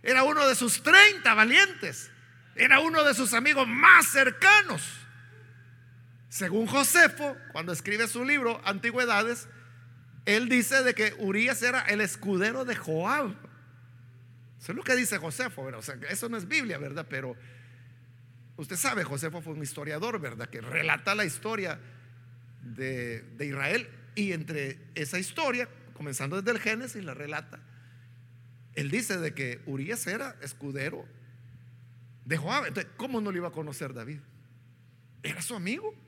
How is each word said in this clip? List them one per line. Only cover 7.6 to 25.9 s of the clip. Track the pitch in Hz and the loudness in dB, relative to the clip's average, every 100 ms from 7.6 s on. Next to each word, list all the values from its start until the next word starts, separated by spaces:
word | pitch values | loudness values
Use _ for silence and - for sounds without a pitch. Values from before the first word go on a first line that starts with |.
| 170 | -6
escribe | 165 - 208 226 | -6 -4 -2 -2
su | 233 | -2
libro, | 262 285 240 233 | 0 2 0 -2
Antigüedades, | 190 196 233 240 240 208 226 233 - - - - - - - - - | -4 -2 -2 0 2 2 2 -4 -10 -20 -20 -20 -20 -20 -20 -10 0
él | 208 247 | 2 4
dice | 247 220 269 | 2 4 2
de | 254 | 2
que | 240 214 - | 2 -2 -2
Urías | 196 196 240 262 | -2 0 0 0
era | 240 254 | 0 0
el | - 208 | 0 0
escudero | 208 - 190 185 208 254 | -2 -4 -4 0 0 -2
de | 254 226 | -6 -6
Joab. | - 160 185 285 247 - - - - - - - - - - - - - | -4 -4 -2 -2 -4 -8 -16 -20 -20 -20 -20 -20 -20 -20 -20 -20 -20 -20
Eso | - | -12
es | 214 | -10
lo | |
que | 392 254 | 0 0
dice | 240 196 | 0 -4
Josefo, | 160 139 254 165 135 | -6 -6 -8 -8 -12
¿verdad? | 117 | -12
O | |
sea, | 110 131 143 | -12 -12 -8
eso | 196 233 | -8 -6
no | 233 | -8
es | 180 | -4
Biblia, | 311 240 143 | -4 -4 -8
¿verdad? | 143 147 156 | -8 -10 -10
Pero | 135 131 117 - - - - - - - - - - - - | -10 -10 -12 -18 -20 -20 -20 -20 -20 -20 -20 -20 -20 -20 -16
usted | 147 180 | -10 -4
sabe, | 269 226 | -2 -2
Josefo | 127 139 156 170 | -4 -6 -8 -10
fue | 160 | -12
un | 151 | -10
historiador, | 143 - 147 151 220 220 | -10 -10 -8 -6 -6 -6
¿verdad? | 143 113 117 | -8 -10 -12
Que | 117 | -12
relata | 117 156 156 147 131 208 | -8 -4 -2 -2 -2 -2
la | 196 | -2
historia | - 214 226 185 151 - - - - - - - - | -4 -6 -6 -6 -8 -14 -20 -20 -20 -20 -20 -20 -20
de, | 123 117 131 131 120 117 - 113 | -16 -10 -8 -6 -8 -10 -14 -12
de | 147 | -8
Israel. | 139 139 220 233 - - - | -4 -2 -4 -6 -18 -12 -4
Y | 202 | -4
entre | 170 151 156 139 135 - 165 | -4 -6 -6 -8 -10 -14 -10
esa | 151 180 | -6 -6
historia, | 185 - 294 247 240 - - | -6 -4 -2 -2 -6 -12 -20